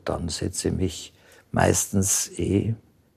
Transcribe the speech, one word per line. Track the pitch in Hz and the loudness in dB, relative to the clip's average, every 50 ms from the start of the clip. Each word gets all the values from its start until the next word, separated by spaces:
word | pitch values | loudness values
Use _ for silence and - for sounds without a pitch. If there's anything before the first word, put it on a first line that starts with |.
| - | -4
dann | - 78 76 85 80 | -4 -4 -4 -4 -6
setze | 78 - - 90 87 - - 87 | -4 -4 -4 -4 -4 -2 -2 -2
ich | 85 | 0
mich | 82 92 95 - - - - - _ _ - - - _ _ | 0 -2 -2 -4 -6 -12 -16 -18 _ _ -20 -20 -20 _ _
meistens | - 90 90 92 92 - - - - 101 95 95 - - - - - - | 0 4 4 4 4 4 0 0 0 0 2 2 2 0 -2 -4 -4 -4
eh | 90 90 92 101 - 107 113 - - _ _ _ _ _ _ | -2 2 2 2 2 0 -2 -4 -8 _ _ _ _ _ _